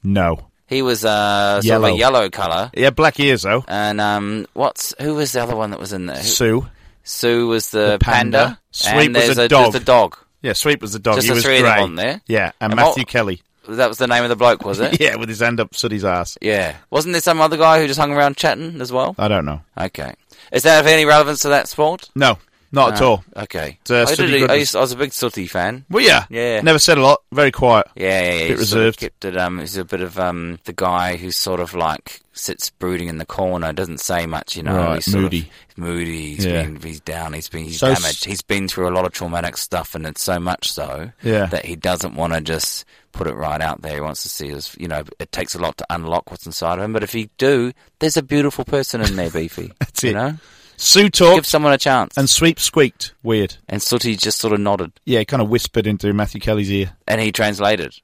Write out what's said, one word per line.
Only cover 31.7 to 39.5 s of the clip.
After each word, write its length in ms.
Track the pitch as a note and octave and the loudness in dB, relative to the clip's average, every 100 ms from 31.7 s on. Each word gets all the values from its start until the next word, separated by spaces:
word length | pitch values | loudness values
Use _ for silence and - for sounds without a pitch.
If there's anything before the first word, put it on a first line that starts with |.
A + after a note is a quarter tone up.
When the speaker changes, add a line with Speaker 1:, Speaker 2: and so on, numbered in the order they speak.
| F2+ | -2
Speaker 2:
like, 440 | D#2+ D#2 - - _ | -2 -4 -10 -20 _
sits 380 | - - - - | -14 -10 -8 -10
brooding 380 | _ F2+ F2+ E2+ | _ -6 -6 -6
in 100 | D#2+ | -8
the 60 | D#2+ | -10
corner, 460 | - F#2+ F2+ E2 | -4 -4 -2 -4
doesn't 280 | D2+ F#2 D#2 | -6 -8 -8
say 260 | - F2 E2 | -6 -4 -4
much, 300 | D#2+ - F2 | -8 -8 -10
you 60 | |
know. 120 | D2+ F#2+ | -4 -2
Speaker 1:
Right, 200 | E2+ D#2+ | 0 -2
Speaker 2:
He's 100 | E2 | -2
sort 100 | G2 | 0
Speaker 1:
moody. 160 | F#2+ E2+ | 0 -4
Speaker 2:
of, 40 | D#2 | -8
he's 320 | - _ - | -16 _ -12
moody. 580 | E2+ E2+ E2+ E2 D2+ D2 | -8 -6 -6 -8 -10 -6
He's 100 | F#2+ | -2
Speaker 1:
Yeah. 180 | F2 | -2
Speaker 2:
been, 180 | D#2 D2+ | -4 -8
he's 180 | D#2+ D#2 | -16 -16
down. 340 | - E2 D#2+ | -12 -10 -10
He's 140 | D2+ - | -10 -12
been, 160 | E2 D#2+ | -12 -10
he's 140 | D#2+ | -2
Speaker 1:
So 80 | C3 | 0
s- 100 | C3+ | 0
Speaker 2:
damaged. 240 | E2+ D2 - | -2 -6 -6
He's 160 | G2 | -8
been 260 | - G2+ F#2+ | -4 -4 -4
through 220 | - F2+ | -4 -2
a 60 | F2+ | -2
lot 100 | F2+ | -2
of 60 | |
traumatic 420 | - F2 E2+ E2+ | -4 -8 -6 -6